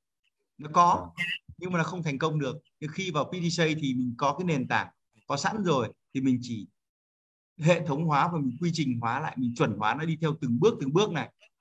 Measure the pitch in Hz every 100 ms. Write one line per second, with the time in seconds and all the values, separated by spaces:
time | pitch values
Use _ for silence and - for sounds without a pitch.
0 | _ _ _ _ _ - 151 170 175 190
1 | 85 - 175 - - - 180 180 151 180
2 | 160 135 160 156 135 117 - _ 151 170
3 | 185 151 131 180 170 165 160 156 139 127
4 | 123 117 143 180 185 143 120 113 92 _
5 | _ _ - 143 196 214 180 135 110 -
6 | _ 135 131 123 120 113 92 _ _ _
7 | _ _ _ _ _ - 156 165 156 139
8 | 165 147 170 170 131 120 170 165 135 117
9 | 117 131 156 123 123 120 135 104 107 131
10 | 165 156 160 147 127 120 202 233 135 156
11 | 214 156 113 _ _ _